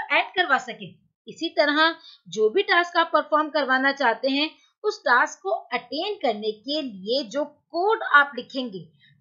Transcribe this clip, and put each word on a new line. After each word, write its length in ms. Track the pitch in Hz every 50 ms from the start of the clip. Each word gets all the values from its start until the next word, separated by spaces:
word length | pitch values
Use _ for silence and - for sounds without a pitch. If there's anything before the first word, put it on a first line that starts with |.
| - - 285
ऐड 100 | 330 392
करवा 320 | - - 381 349 302 269
सकें। 380 | 240 - 240 202 - 202 - - _ _ _ _ _ _
इसी 220 | 226 - - 320 339
तरह 460 | - 349 302 294 294 311 311 330 320 330 - - - _ _
जो 220 | 180 165 214 214 220
भी 140 | 220 381 392
task 340 | 403 370 339 349 349 -
आप 120 | 339 339 339 339
perform 360 | 302 302 302 311 302 311 294
करवाना 420 | 302 302 269 247 262 262 262 277
चाहते 380 | 277 277 269 233 220 - - 269
हैं, 200 | 269 277 302 320 - _ _ _ _ _ -
उस 160 | 415 415 -
task 400 | - 277 240 254 302 - - _ -
को 60 | 392
attain 680 | - - - - 254 233 - - 269 302 359 427 403
करने 360 | - 311 254 208 208 220 220
के 300 | 214 214 214 269 294 311
लिए 420 | 285 254 202 185 185 208 247 285 277
जो 220 | 196 214 285 302
कोड 580 | 294 - _ _ _ 302 339 370 427 370 - -
आप 280 | - - 285 277 285 -
लिखेंगे, 440 | 247 - - - 269 254 233 190 180 147 - _ _ _ _ _ -